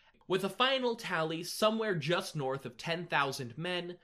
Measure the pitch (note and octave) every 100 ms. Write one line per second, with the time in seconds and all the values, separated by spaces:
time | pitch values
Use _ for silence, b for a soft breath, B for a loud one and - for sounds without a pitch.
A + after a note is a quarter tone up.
0 | b b - F#3 F#3+ - B3+ C4+ B3 A3+
1 | E3+ F3 D#3+ E3 E3+ - A3 A3 A3 F3
2 | C#3 F3 F#3 D#3 C3 C3+ B2 - E3+ E3+
3 | E3+ D#3 C#3 C3 A#2+ A2+ F3 F3+ F3 F3+